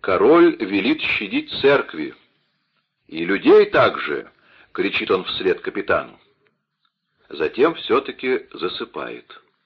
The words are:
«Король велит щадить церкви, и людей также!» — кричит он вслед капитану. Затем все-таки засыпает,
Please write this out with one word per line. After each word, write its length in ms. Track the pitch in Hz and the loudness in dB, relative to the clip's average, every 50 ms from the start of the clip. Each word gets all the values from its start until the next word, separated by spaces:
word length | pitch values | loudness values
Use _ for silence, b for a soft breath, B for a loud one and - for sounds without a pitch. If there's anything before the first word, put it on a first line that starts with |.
«Король 540 | - - 92 87 98 123 160 170 170 170 - | -4 -2 2 4 6 6 8 8 6 6 4
велит 440 | - 113 92 98 101 135 247 311 311 | 0 -2 -2 -2 0 0 0 -2 -2
щадить 500 | - - - - 214 190 214 285 311 - - - | -2 -4 -4 -6 -6 -4 -4 -6 -6 -6 -4 0
церкви, 540 | - 139 143 131 - - - 80 76 67 - _ _ _ _ _ _ _ _ _ _ _ _ _ _ _ _ _ _ | 2 2 2 2 0 -4 -8 -10 -10 -10 -12 _ _ _ _ _ _ _ _ _ _ _ _ _ _ _ _ _ _
и 160 | _ - 165 170 | _ -10 -6 -4
людей 460 | 170 196 190 190 269 392 427 - - | -2 -2 0 4 6 6 6 6 4
также!» — 640 | - 151 123 104 90 - - - 73 64 53 - b b b b b b b b - | 4 2 2 2 0 -2 -6 -6 -6 -8 -8 -12 b b b b b b b b -4
кричит 380 | - 92 98 - - 107 - | -4 -2 -2 -4 -4 -2 -2
он 120 | 101 95 90 | -2 -2 -2
вслед 360 | - - - 95 92 85 - | -4 -8 -4 -2 -2 -2 -2
капитану. 580 | - 92 - 104 98 - 92 78 67 - - _ _ _ _ _ _ _ _ _ _ _ _ _ _ _ _ _ _ _ _ _ _ - | -4 -8 -8 -6 -2 -2 -2 -2 -4 -6 -14 _ _ _ _ _ _ _ _ _ _ _ _ _ _ _ _ _ _ _ _ _ _ -14
Затем 440 | - 73 78 78 - 110 135 170 165 | -6 -4 -4 -2 0 2 2 2 0
все-таки 720 | - - - 110 135 - - - - - 127 127 - - - | -2 -4 -2 0 0 0 -4 -8 -8 -4 -4 -4 -4 -4 -10
засыпает, 880 | - - 82 90 - - 92 - - 82 67 60 60 60 - - - - _ _ _ _ _ | -10 -8 -8 -8 -8 -8 -12 -12 -10 -12 -12 -12 -12 -14 -18 -20 -20 -20 _ _ _ _ _